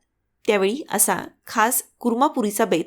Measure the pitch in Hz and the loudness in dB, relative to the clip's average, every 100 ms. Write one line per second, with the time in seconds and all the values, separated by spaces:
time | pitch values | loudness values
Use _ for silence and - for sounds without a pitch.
0 | _ _ _ _ - 208 196 262 320 208 | _ _ _ _ 0 2 2 -2 -4 -2
1 | - 175 - - - - 220 - - _ | 0 -2 -6 -16 -6 0 0 0 -6 _
2 | 240 226 294 285 208 202 220 175 | -2 2 0 0 -2 0 2 0